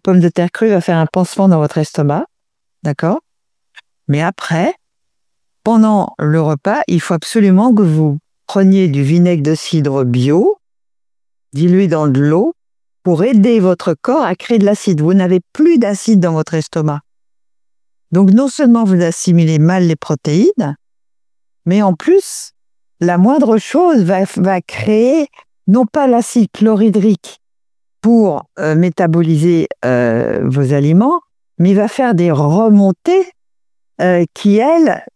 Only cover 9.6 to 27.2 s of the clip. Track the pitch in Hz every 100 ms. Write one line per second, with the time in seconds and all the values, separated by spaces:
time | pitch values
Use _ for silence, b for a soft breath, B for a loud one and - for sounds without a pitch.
9.6 | - 160 143 139 123 123 131 165 330 427
10.6 | _ _ _ _ _ _ _ _ _ 139
11.6 | 175 185 190 160 151 135 143 160 294 -
12.6 | _ _ _ _ 185 160 226 226 247 233
13.6 | 185 175 - 156 - 294 208 180 - 233
14.6 | 202 208 - 151 160 190 185 185 - -
15.6 | 311 320 202 202 - 208 170 160 156 160
16.6 | - 165 151 147 - _ _ _ _ _
17.6 | _ _ _ _ _ 175 196 214 269 -
18.6 | 254 233 208 180 170 - - 170 160 156
19.6 | 160 185 175 156 - 151 160 156 320 339
20.6 | 147 147 _ _ _ _ _ _ _ _
21.6 | 170 196 202 170 - 381 - - - _
22.6 | _ _ _ - 175 175 208 302 233 220
23.6 | - 294 349 277 175 190 196 - 185 185
24.6 | - - 110 214 247 311 285 _ b _
25.6 | - 220 233 302 269 240 - 240 202 -
26.6 | 220 208 220 202 208 190